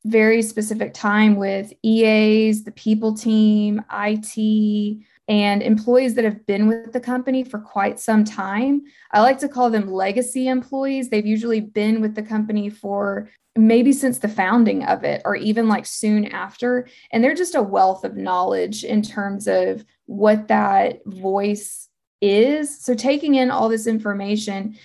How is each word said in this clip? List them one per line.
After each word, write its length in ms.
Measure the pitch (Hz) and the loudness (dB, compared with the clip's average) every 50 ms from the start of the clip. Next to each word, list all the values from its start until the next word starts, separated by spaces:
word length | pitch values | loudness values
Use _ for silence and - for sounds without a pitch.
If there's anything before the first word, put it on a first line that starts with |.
| - | -6
very 360 | 220 226 220 214 220 226 233 | 0 2 4 4 6 4 2
specific 520 | 220 220 - 214 208 214 214 220 202 - - | 0 -2 -4 -6 -4 -4 -4 -6 -6 -8 -8
time 420 | - - 208 208 214 214 214 202 | -4 -2 0 4 4 6 6 4
with 380 | 196 196 196 196 196 208 - - - - | 4 2 -2 -4 -4 -6 -10 -12 -4 0
E 220 | 220 220 226 226 220 220 214 220 214 214 220 220 | 0 2 4 4 4 4 4 4 4 4 4 4
As, 160 | 220 214 214 214 | 2 0 -2 -4
the 80 | 208 | -10
people 420 | - - - 214 220 214 226 220 214 | -16 -6 -2 0 0 0 0 -2 -4
team, 720 | 214 - 220 220 214 214 214 214 208 208 208 208 214 214 - | -2 -2 2 4 4 6 6 4 4 2 0 -2 -4 -6 -8
I 260 | 208 202 208 214 214 | -8 -4 -2 -2 -2
T, 920 | 214 214 - - 220 214 214 214 214 214 214 208 208 208 208 214 214 - _ _ _ - | -4 -6 -8 -6 -2 0 0 2 2 2 0 0 -2 -2 -4 -6 -8 -14 _ _ _ -4
and 340 | - 214 208 202 202 202 202 | 0 0 2 2 2 0 0
employees 540 | - - 220 214 214 247 240 254 269 247 220 | 2 2 0 0 2 2 4 4 4 2 0
that 80 | 247 226 | 0 0
have 220 | 214 208 214 - | -2 -2 -4 -4
been 200 | - 196 196 214 | -4 -2 2 2
with 260 | 214 226 226 226 226 226 | 2 0 0 -6 -8 -8
the 60 | 247 | -8
company 440 | 247 247 254 262 254 269 262 262 254 | -4 -4 -4 -4 -2 -2 -2 -2 -4
for 160 | 254 - 214 | -6 -10 -14
quite 400 | 214 - - 202 196 208 208 - | -12 -8 -4 -2 -2 -2 -2 -6
some 240 | - - 220 214 208 | -2 0 2 2 2
time. 600 | 214 - - 190 190 196 214 254 277 285 285 285 - _ _ _ - | 0 -2 -8 -8 -4 -4 -2 0 0 0 -2 -4 -8 _ _ _ 0
I 80 | - 208 | 2 4
like 180 | 226 262 269 262 | 4 4 4 2
to 100 | 285 277 | -2 -6
call 200 | - 247 247 233 | -2 0 0 2
them 220 | 226 214 196 190 | 2 0 -2 -2
legacy 560 | 190 190 190 196 202 247 247 247 - 262 254 | -4 -2 -2 -2 0 -2 -4 -4 -4 -4 -2
employees. 640 | 254 254 254 240 - 269 269 269 269 269 269 254 247 | 0 -2 -2 -4 -6 -6 -4 -4 -2 -4 -4 -4 -2
They've 160 | 220 208 214 | -2 -2 0
usually 340 | 208 220 214 226 233 226 220 | 0 -2 -2 0 -2 -2 -2
been 400 | 214 214 - 214 208 214 226 226 | -4 -4 -4 -2 0 0 0 0
with 160 | 214 214 214 | 0 -4 -4
the 80 | 214 214 | -6 -8
company 460 | 220 220 214 214 220 214 208 202 208 | -4 -4 -4 -2 -2 -2 -4 -4 -4
for 600 | 214 - - 196 202 202 202 202 196 202 208 - _ _ _ _ - | -10 -10 -8 -6 -4 -4 -4 -4 -4 -6 -10 -12 _ _ _ _ 2
maybe 340 | 226 220 220 226 240 233 277 | 4 6 6 6 6 6 4
since 280 | 269 277 269 254 247 - | 2 2 0 -2 -2 -2
the 100 | - 208 | -6 -6
founding 560 | 214 - 185 185 226 240 226 208 196 185 - | -2 -2 0 2 4 4 4 4 2 -2 0
of 180 | - 196 - - | -2 -2 -2 -2
it, 180 | 147 143 - - | -4 -4 -4 -4
or 100 | - 202 | -4 -4
even, 320 | - - 214 214 233 226 | -2 -2 -2 0 0 2
like, 180 | 220 208 185 - | 0 0 0 -2
soon 400 | - - - 220 214 214 208 208 | -8 -10 -4 -2 0 2 2 0
after. 600 | - - 185 185 202 - - 240 247 247 247 247 - _ _ _ - | -2 -6 -10 -12 -12 -10 -6 -4 -2 -2 -2 -4 -8 _ _ _ -4
And 100 | - 226 | 0 2
they're 140 | 240 285 320 | 2 2 2
just 180 | 339 359 349 - | 0 -4 -2 -2
a 80 | 277 | -2
wealth 440 | 214 190 196 190 190 190 190 185 196 | -2 0 2 2 2 2 2 -2 -8
of 100 | 190 196 | -10 -8
knowledge 720 | 196 190 185 185 180 185 190 202 185 180 190 214 - - | -8 -6 -4 -2 -2 0 0 0 -2 -2 -4 -6 -10 -6
in 160 | - 214 214 | -2 -2 -2
terms 440 | 208 - - 214 202 202 196 196 - | -2 -2 -6 -8 -6 -6 -6 -6 -4
of 380 | 196 190 185 185 190 190 - - _ _ _ _ | -2 0 0 0 0 -4 -6 -10 _ _ _ _
what 420 | - 196 196 208 214 214 214 214 | -12 -4 2 2 2 2 2 0
that 540 | - 220 208 208 202 196 196 196 - - - - | 0 0 0 2 2 2 2 2 0 -4 -6 -14
voice 840 | 202 185 185 190 190 196 202 202 208 208 208 - - - - - _ _ _ _ _ _ - 202 | -16 -14 -8 -4 -2 -2 -2 -2 -2 -4 -6 -8 -14 -16 -16 -18 _ _ _ _ _ _ -2 0
is. 540 | 202 202 208 233 277 294 311 302 285 - - | 2 4 4 4 2 2 -2 -4 -6 -8 -10
So 160 | - - 247 | -4 -4 -4
taking 400 | 214 226 269 294 294 330 302 277 | -2 0 0 0 0 2 2 2
in 160 | 262 254 247 | 4 4 2
all 160 | - - 226 | 0 0 0
this 180 | 226 226 220 214 | 0 -2 -2 -2
information 920 | 226 220 214 214 208 202 196 196 202 208 208 - 208 196 196 196 214 - - | -2 -4 -2 -2 -4 -6 -4 -4 -4 -4 -4 -4 -6 -8 -8 -8 -10 -12 -14